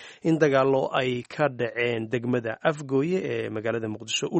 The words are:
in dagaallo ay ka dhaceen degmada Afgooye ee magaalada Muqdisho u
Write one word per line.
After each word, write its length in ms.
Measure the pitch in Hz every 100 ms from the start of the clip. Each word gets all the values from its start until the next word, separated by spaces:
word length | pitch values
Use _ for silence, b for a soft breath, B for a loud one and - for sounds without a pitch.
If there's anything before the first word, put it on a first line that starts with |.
| B B
in 140 | 170 156
dagaallo 500 | 151 135 135 135 -
ay 300 | 147 127 123
ka 260 | 120 - 147
dhaceen 600 | 120 120 120 120 117 110
degmada 480 | 123 120 123 113 110
Afgooye 560 | 165 151 139 135 160 185
ee 260 | 135 117 110
magaalada 380 | 107 113 113 110
Muqdisho 380 | 107 110 - 143
u 80 | 175